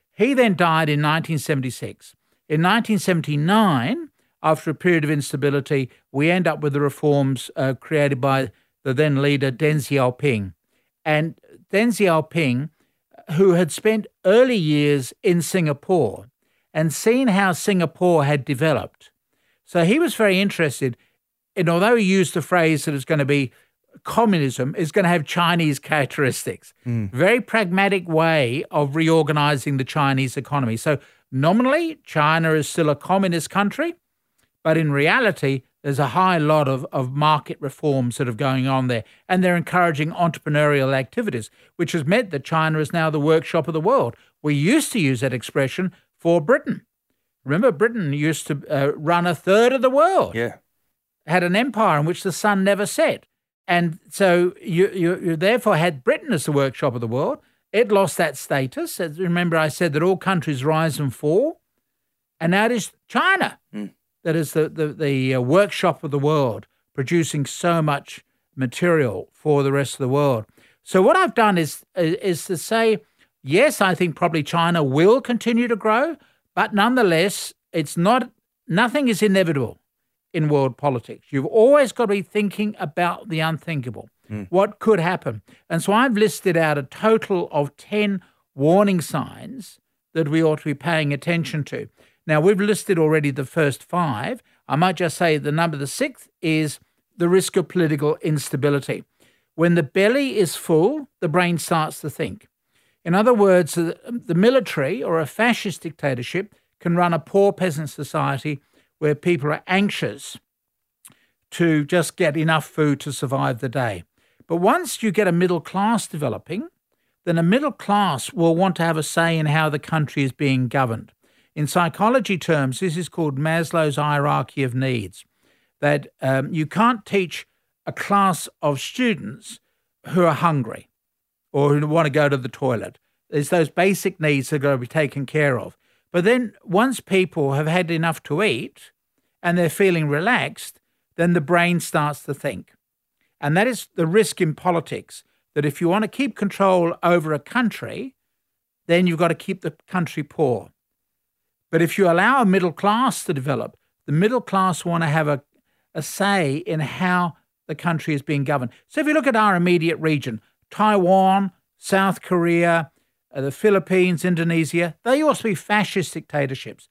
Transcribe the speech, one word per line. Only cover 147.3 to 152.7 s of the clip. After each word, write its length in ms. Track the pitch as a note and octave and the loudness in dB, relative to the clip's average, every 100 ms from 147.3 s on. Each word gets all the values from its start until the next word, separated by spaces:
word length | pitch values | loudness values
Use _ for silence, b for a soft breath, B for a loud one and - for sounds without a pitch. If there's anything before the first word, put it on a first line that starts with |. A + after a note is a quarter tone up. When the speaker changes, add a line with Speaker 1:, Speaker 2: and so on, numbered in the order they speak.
Speaker 1:
a 60 | D3 | -6
country, 760 | - A#3+ A#3 - G#2+ A2 C4 _ _ _ _ _ _ _ - | -2 0 0 -2 -10 -10 -12 _ _ _ _ _ _ _ 0
then 200 | E3+ F3+ | 2 2
you've 120 | D#3+ | 2
got 100 | E3+ | 0
to 60 | |
keep 260 | D#3+ - F#3+ | -2 -6 -8
the 140 | D#3+ - _ | -10 -12 _
country 360 | F#3 E3 - | -6 -4 -6
poor. 480 | D3 - C#3+ A2 F#2 _ _ _ _ _ _ _ _ _ _ | -10 -2 0 0 -6 _ _ _ _ _ _ _ _ _ _
But 120 | D#3+ | 0
if 160 | E3+ - | 0 2
you 100 | F#3 | 2
allow 300 | E3+ G#3+ C4+ | 4 4 4
a 60 | G#3+ | 4
middle 260 | F#3+ F3 | 2 0